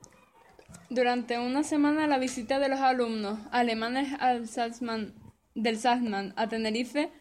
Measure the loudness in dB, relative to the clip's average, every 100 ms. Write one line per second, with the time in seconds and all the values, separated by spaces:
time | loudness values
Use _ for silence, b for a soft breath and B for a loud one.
0 | -20 -20 _ _ -20 -20 -20 -20 -4 0
1 | 2 2 0 -2 0 0 2 2 4 4
2 | 2 2 0 -4 -2 0 2 2 2 2
3 | 0 -2 -4 -6 -2 2 2 0 -2 -2
4 | -2 0 0 0 -2 -4 -4 -4 -4 -4
5 | -6 -10 -20 -20 _ -2 -2 2 2 2
6 | 0 -2 -4 -4 -2 -2 -2 -2 -2 -2
7 | -4 B